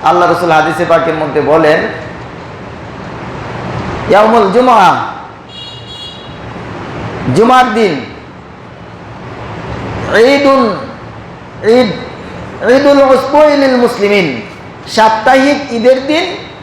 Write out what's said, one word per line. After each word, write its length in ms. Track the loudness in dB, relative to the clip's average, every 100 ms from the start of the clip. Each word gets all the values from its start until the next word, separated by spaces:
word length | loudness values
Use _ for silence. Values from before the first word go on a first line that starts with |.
| 2
আল্লাহ 220 | 2 2
রাসূল 240 | 0 2
হাদিসে 320 | 2 2 -2
পাকের 300 | 2 2 2
মধ্যে 260 | -2 -2 0
বলেন, 400 | 2 4 4 2 0 -8 -12 -12 -14 -16 -16 -14 -14 -14 -14 -14 -14 -12 -12 -12 -10 -10 -8 -8 -8 -8 0
ইয়াউমুল 420 | 2 4 4 4
জুমআ, 420 | 2 4 4 4 2 -4 -10 -14 -18 -18 -18 -16 -16 -16 -14 -14 -16 -16 -14 -14 -12 -12 -12 -10 -10 -8 -6 0 2
জুমার 380 | 4 6 4
দিন, 300 | 2 0 0 -8 -14 -18 -20 -20 -20 -20 -18 -18 -18 -16 -16 -14 -14 -12 -12 -10 -8 -8 -8 -2 4
ঈদুন, 600 | 4 4 4 4 2 -2 -8 -14 -16 -16 -16 -18 -18 -6 2
ঈদ, 180 | 4 4 -2 -10 -14 -14 -14 -14 -6 2
ঈদুল 320 | 4 6 6
উসবুই 540 | 6 4 4 4 4 4
লিল 200 | 2 2
মুসলিমিন, 680 | 0 0 0 2 0 -4 -10 -16 -18 -18 -6
সাপ্তাহিক 840 | 2 2 4 4 4 4 0 -2
ঈদের 340 | 2 4 4 2
দিন 300 | -2 -2 -8 -14 -18